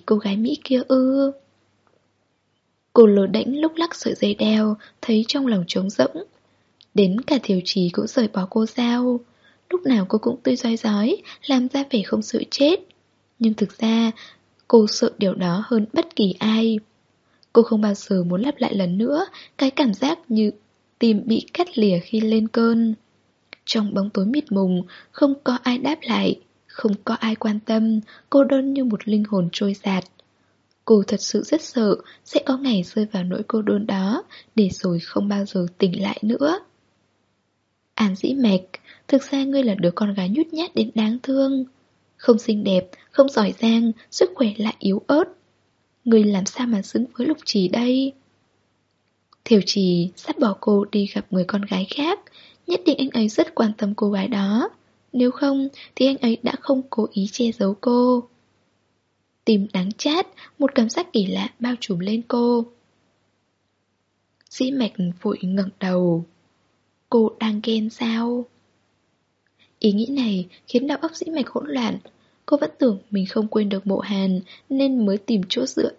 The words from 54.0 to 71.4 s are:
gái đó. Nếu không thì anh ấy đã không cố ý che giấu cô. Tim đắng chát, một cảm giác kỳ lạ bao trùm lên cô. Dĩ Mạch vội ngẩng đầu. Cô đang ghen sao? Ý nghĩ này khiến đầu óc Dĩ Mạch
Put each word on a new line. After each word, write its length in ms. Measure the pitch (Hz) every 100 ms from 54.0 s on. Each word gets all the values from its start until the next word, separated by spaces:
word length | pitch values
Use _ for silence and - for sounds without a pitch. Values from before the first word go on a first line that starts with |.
| 208
gái 180 | 196 196
đó. 400 | 202 196 220 403 _ _ _ _
Nếu 180 | 247 247
không 380 | 254 277 277 269 - -
thì 120 | - 262
anh 100 | 269
ấy 220 | 240 226
đã 100 | 240 -
không 220 | - 262 262
cố 180 | - 214
ý 140 | 196 202
che 200 | - 233
giấu 240 | - 196 202
cô. 480 | 247 240 247 247 240 _ _ _ _ _ _ _ _ _ _ _
Tim 220 | - 208 202
đắng 200 | 190 185
chát, 340 | - 294 330 381 - - -
một 160 | 277
cảm 140 | - 226
giác 240 | - 359
kỳ 140 | 226 190
lạ 220 | 190 208 -
bao 160 | 247 247
trùm 180 | - 170
lên 240 | 190 226 233
cô. 380 | 240 240 240 233 _ _ _ _ _ _ _ _ _ _ _ _ _ _ _ _ _ _
Dĩ 200 | - 262
Mạch 220 | 277 214 - 175 175
vội 160 | 175 -
ngẩng 280 | 185 196 190 -
đầu. 440 | 190 180 175 165 170 _ _ _ _ _ _ _ -
Cô 200 | 233 214 -
đang 200 | 220 208
ghen 280 | 226 220 220
sao? 540 | - 233 226 233 247 240 _ _ _ _ _ _ _ _ _ _ _ _ -
Ý 140 | 220
nghĩ 140 | 202 247
này 360 | 277 226 190 180 _ -
khiến 200 | 247 277
đầu 120 | 285
óc 140 | 330
Dĩ 180 | - 330
Mạch 160 | 320